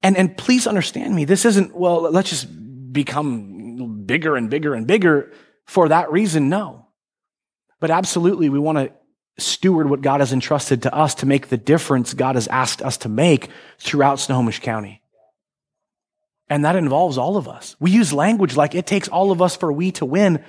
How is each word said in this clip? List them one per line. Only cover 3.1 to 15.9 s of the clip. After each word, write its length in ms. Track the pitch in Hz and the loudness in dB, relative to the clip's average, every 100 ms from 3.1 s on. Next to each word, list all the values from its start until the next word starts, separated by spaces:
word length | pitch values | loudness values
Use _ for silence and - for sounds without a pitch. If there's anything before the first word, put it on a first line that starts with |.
| 135 151 120 98 95 110 120 123 107 98 | -4 -4 -6 -10 -16 -16 -12 -10 -10 -2
bigger 300 | 139 160 139 | -2 0 -2
and 140 | 110 | -2
bigger 260 | 143 151 123 | -4 -4 -4
and 100 | 113 | 0
bigger 460 | 214 180 151 - - _ _ _ | 2 4 2 0 -16 _ _ _
for 240 | - 165 | 2 4
that 220 | 160 156 | 4 2
reason." 380 | 160 214 160 139 | 0 0 0 0
No. 380 | 185 190 127 _ _ _ _ _ _ _ _ _ _ | 0 -4 -14 _ _ _ _ _ _ _ _ _ _
But 120 | 160 | -2
absolutely, 580 | 165 190 180 175 190 156 | 0 0 0 0 2 0
we 100 | 139 | 0
wanna 300 | 151 156 131 _ _ _ _ - | 0 0 -2 _ _ _ _ -10
steward 500 | - - 185 170 147 | -8 0 2 2 2
what 140 | 139 | 0
God 200 | 139 139 | 0 2
has 120 | 135 | 2
entrusted 480 | 131 - 147 - 127 | 0 0 -2 0 -2
to 140 | 127 147 | 0 0
us 180 | 151 - | 0 0
to 120 | 135 | 0
make 220 | 139 - | 0 0
the 80 | 123 | -4
difference 580 | 120 139 - 135 117 - | 2 0 2 -2 -2 -2
God 180 | 131 | -2
has 140 | 127 107 | -2 -2
asked 340 | 131 127 - | -2 -2 -4
us 160 | 135 - | -6 -6
to 120 | 120 | -6
make 400 | 107 170 139 - - - _ | 0 4 2 0 -20 -20 _
throughout 420 | - 147 139 139 | -6 2 2 2
Snohomish 400 | - 131 117 107 | -2 -2 -2 -4
County. 420 | - 110 101 98 _ _ _ _ _ _ _ _ _ | -6 -8 -10 -18 _ _ _ _ _ _ _ _ _